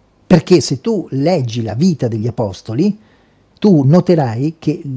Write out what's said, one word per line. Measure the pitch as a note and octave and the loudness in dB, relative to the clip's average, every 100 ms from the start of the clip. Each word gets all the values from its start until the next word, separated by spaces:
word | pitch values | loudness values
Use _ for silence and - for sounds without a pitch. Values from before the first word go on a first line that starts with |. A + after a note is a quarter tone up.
| _ _ - | _ _ 2
Perché | E3+ - F3 | 2 4 2
se | - C3 | 2 -4
tu | A3+ G#3+ - | -4 -4 -4
leggi | C3 D3 F3+ B2 A#2 | -4 -2 -2 -2 -6
la | A2+ | -6
vita | G#2 F#3+ D#3 A#2+ | -2 0 0 -2
degli | A2 A#2 | -2 -4
apostoli, | - G#2+ F#2 - A2+ G#3 G3+ _ _ _ _ _ _ | -4 -6 -6 -8 -2 -2 -2 _ _ _ _ _ _
tu | G#3+ D#3+ | 2 4
noterai | C3+ F3 F3+ E3 C3+ A2+ D3+ D#3+ | 4 4 4 2 0 -4 -6 -4
che | D#3 D3 C#3 | -6 -6 -8